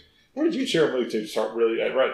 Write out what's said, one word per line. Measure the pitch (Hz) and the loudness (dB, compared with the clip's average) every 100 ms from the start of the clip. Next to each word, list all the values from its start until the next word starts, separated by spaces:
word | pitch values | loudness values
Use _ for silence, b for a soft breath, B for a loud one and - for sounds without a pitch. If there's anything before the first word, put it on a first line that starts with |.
| b b b | b b b
Where | 262 330 | -2 0
did | |
you | 254 | 0
and | 233 | 0
Cheryl | 170 147 | 2 2
move | 127 113 | 2 -2
to | 110 | -4
to | 107 | -4
start | 113 110 113 | -4 -4 2
really? | 113 113 | 2 2
Uh, | - 127 | 0 0
right, | 127 | 0